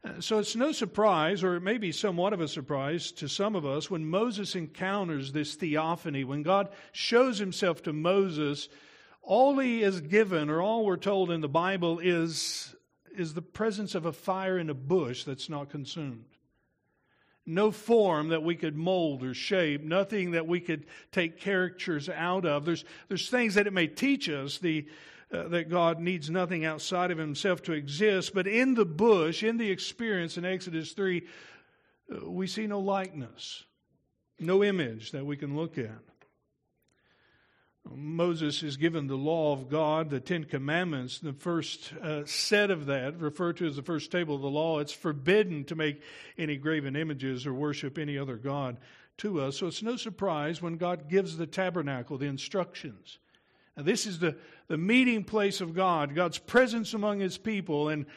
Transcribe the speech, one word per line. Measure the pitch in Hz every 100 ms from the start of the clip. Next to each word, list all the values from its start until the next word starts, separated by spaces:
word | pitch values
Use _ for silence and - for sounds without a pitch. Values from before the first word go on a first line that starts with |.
Uh, | - -
so | 165 220
it's | 208
no | 226 277
surprise, | - 208 180 214 175 156 196
or | 185 175
it |
may | 185 240
be | 202
somewhat | 151 214 175 185
of | 208
a | 156
surprise | 160 131 143 139 170 -
to | - 147
some | - 202 202
of | 143
us, | 139 147
when | 180
Moses | 156 180 233 202 196
encounters | 185 151 - 185 202 180 147 135
this | 147 147 -
theophany, | 165 151 160 170 170 139
when | 131 143
God | 151 196 196 - -
shows | - - 233 262 208
Himself | 202 170 190 160
to | -
Moses, | 151 160 196 196 151 151 143 - - - - - -
all | - 202 269 277
he | 262 233
is | 202 185
given, | 151 202 214 175 147
or | 156
all | 190 226
we're | 214 180
told | 196 196 180
in | 165
the | 151
Bible, | 147 180 190 170 165
is, | 180 175 165 151 - - - - _ _ _ 202
is | 165
the | 156
presence | 170 - 226 202 196 185
of | 165
a |
fire | 147 - 185 190 185
in | 165
a |
bush | 139 135 185 135 123
that's | - 131 -
not | 151 143
consumed. | 151 131 - 143 113 - _ _ _ _ _ _ _ _ _ _ _
No | - 165 214
form | 214 - 233 202 156 156
that | 165
we | 156
could | 170 160 147
mold | 165 185 165 135
or | 127
shape, | 127 - 190 160 147
nothing | 156 175 196 214 180
that | 170 165
we | 175
could | 175 160 143 - -
take | - 170 170
characters | 196 190 180 180 - 156 143
out | 156 170 185 180
of. | 147
There's, | 147 160 - - -
there's | 190 -
things | 247 233 196
that | 208
it |
may | 190 160
teach | 151 269 277 -
us, | 147 139 143
the, | 175 156 147 - - - -
uh, | 175 170
that | 170 165
God | 175 165 165
needs | 170 180 147
nothing | 175 175 175
outside | 160 156 - 185 180
of | 165
Himself | 156 139 202 180
to | 180
exist, | 156 143 143 214 190 175
but | 196 185
in | 220 262
the | 240 196
bush, | 151 226 202 156 165
in | 214 233
the | 220
experience | 185 - - 233 196 170 175
in | 175
Exodus | 185 185 160 156
three, | - 196 175 - - - - _ _ _ _ -
uh, | - -
we | 180 185
see | 202 214
no | 202
likeness, | 196 196 190 190 117 - - - - _ _ _ _ _ _ _
no | 165 190
image | 202 190 135 110 110
that | 139 139
we | 143
can | 147
look | 143 160 156
at. | 113 113 - _ _ _ _ _ _ _ _ _ _ _ _ _ _ _ _ _ -
Moses | 131 147 165 175 165 151 143
is | 156 135
given | 165 165 139
the | 135
law | 143 165 151
of | 139 127
God, | 147 156 156 160
the | 139
Ten | 120 180
Commandments. | 127 139 135 165 180 143 123 -
The | 160
first, | 139 175 170 143 - - 165
uh, | 160 151
set | 147 - - 208 202
of | 180 143
that, | 139 127 165
referred | 156 147 175 170
to | 170
as | 139
the |
first | 135 160 151
table | 180 165
of | 139
the | 139
law, | 143 160 156
it's | 147
forbidden | - 170 147 135 208 202 156
to | 135
make | 160 156 147 - - - -
any | 160 143
graven | 147 156 139 139
images | 160 143 131 127 135
or |
worship | 131 147 143 143 143
any | 147 143
other | 139 120
god | 127 143 135 123 - - - -
to | 208 180
us. | 135 139
So | 185
it's | 160
no | 220 240
surprise | 220 185 196 156 147 170
when | 170 165
God | 175 180 147
gives | 185 180 160
the | 160
tabernacle, | 175 185 175 143 131 120 139
the | 143
instructions. | 135 - 202 180 - 147 98 - - _ _ _ _ _
Now, | -
this | 147 233 214
is | 175
the, | 170 - - - _
the | 156
meeting | 175 247 254 226
place | 190 214 202 196
of | 175
God, | 165 190 165 147 147
God's | 180 170
presence | - 240 254 226 220
among | 220 208 202
His | 190 185
people. | 220 208 165 147 151
And | 151 139